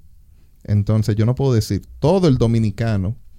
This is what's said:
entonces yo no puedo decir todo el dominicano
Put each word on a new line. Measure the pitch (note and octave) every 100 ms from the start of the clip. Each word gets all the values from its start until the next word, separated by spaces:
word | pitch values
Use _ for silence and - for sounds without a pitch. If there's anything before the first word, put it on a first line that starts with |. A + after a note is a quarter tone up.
| - - - - - -
entonces | - G#2 G2+ A2 G#2+ G#2+
yo | A2
no |
puedo | B2+ C#3
decir | A#2 - G2 - -
todo | C#3+ F#3+ F3
el | B2+
dominicano | A#2 A#2 G#2+ - A2+ G#2 F#2+ A#2+ -